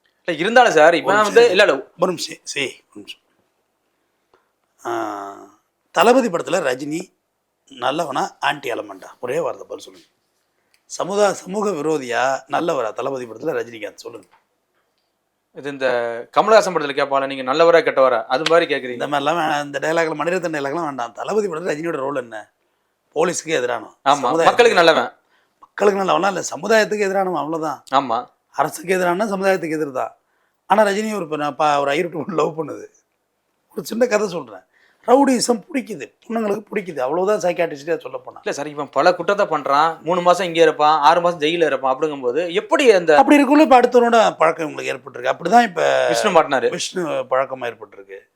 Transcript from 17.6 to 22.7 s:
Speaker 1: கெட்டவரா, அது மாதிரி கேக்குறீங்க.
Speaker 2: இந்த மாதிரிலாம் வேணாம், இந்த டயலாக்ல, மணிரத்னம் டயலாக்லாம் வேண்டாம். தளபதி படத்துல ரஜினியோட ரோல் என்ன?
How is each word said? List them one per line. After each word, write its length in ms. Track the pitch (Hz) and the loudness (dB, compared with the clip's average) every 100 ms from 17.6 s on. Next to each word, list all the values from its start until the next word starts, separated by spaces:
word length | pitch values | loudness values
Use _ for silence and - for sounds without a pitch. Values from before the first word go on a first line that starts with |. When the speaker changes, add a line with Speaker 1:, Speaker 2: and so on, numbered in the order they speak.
| 170 165 | 4 4
Speaker 1:
கெட்டவரா, 420 | 151 135 131 117 | 4 2 2 2
அது 200 | 110 131 156 | -2 -2 2
மாதிரி 260 | 170 156 139 | 2 2 -2
கேக்குறீங்க. 280 | 127 123 | -6 -8
Speaker 2:
இந்த 40 | 139 | -4
மாதிரிலாம் 300 | 143 143 170 | -2 -2 -2
வேணாம், 260 | 156 147 | -2 -4
இந்த 160 | 143 139 | -4 -6
டயலாக்ல, 360 | 147 170 160 151 | -2 0 -2 -2
மணிரத்னம் 380 | 160 185 170 | -4 -4 -4
டயலாக்லாம் 300 | 156 139 165 | -4 -4 -4
வேண்டாம். 300 | 156 135 117 | -6 -6 -10
தளபதி 340 | - 127 208 202 | -10 -4 -2 -2
படத்துல 240 | 156 180 | -4 -6
ரஜினியோட 240 | 151 165 151 | -6 -6 -6
ரோல் 200 | 135 139 | -4 -6
என்ன? 360 | 120 110 104 _ _ | -8 -12 -16 _ _